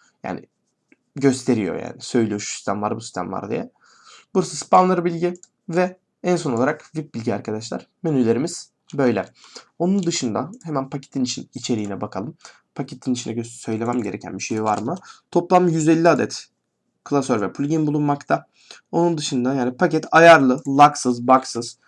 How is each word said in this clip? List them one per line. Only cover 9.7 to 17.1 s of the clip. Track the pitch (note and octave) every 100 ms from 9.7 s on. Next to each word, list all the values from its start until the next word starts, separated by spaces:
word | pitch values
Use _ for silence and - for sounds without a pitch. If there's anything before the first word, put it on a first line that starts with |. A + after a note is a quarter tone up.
| -
Onun | F3 G3+
dışında | F3 E3 B2 G#2 D3 A3
hemen | E3 C#3+ C3
paketin | D3 - C#3
için, | B2 - -
içeriğine | - A#2 A#2 G#2 F#2+
bakalım. | G#2 F#2+ A#2 E3+ - - _ -
Paketin | C3 A#2+ -
içine | A#2+ A#2+
gö-, | A#2
söylemem | A2+ - - A2 B2 B2
gereken | G2+ F#2+ F#2 F#2
bir |
şey | - A2
var | A2 G2+
mı? | A2 F#3 - - _
Toplam | E3+ F3 F3+ F3+
yüz | D#3+ D#3
elli | E3 E3
adet | C#3 G#2+ - - _ _ _ _ _
klasör | -